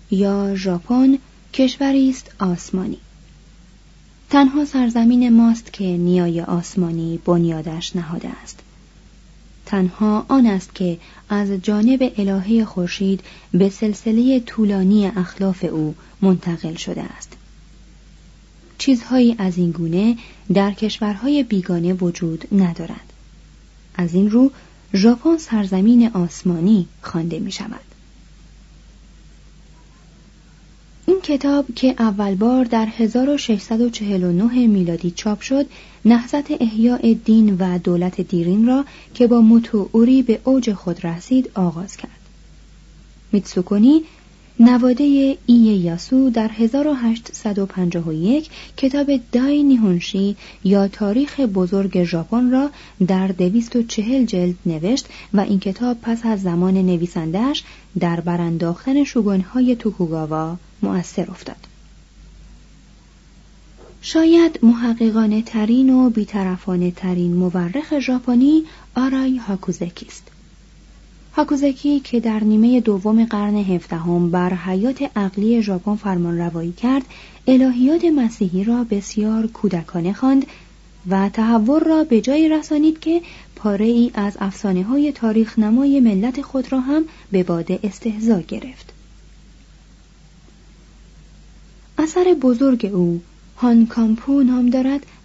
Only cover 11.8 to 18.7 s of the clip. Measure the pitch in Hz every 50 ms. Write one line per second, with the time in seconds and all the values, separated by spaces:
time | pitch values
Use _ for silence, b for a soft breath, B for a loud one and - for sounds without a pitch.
11.8 | 220 240 269 254 262 254 - 214 202 196 196 196 185 202 226 226 220 214 - 185
12.8 | 175 175 - - 196 190 190 180 B B B B B B - 175 190 196 196 -
13.8 | 226 214 208 - - 226 220 226 247 262 269 254 233 - - - 220 202 202 190
14.8 | 185 190 208 214 202 185 - 185 180 - - - 196 190 185 - - 160 160 160
15.8 | 156 151 - b b b b - 196 190 185 170 - 175 170 160 - 160 165 165
16.8 | - - - - - - - - - - - - - - - - - - - -
17.8 | - - - - - - - - - - - - - - _ - - -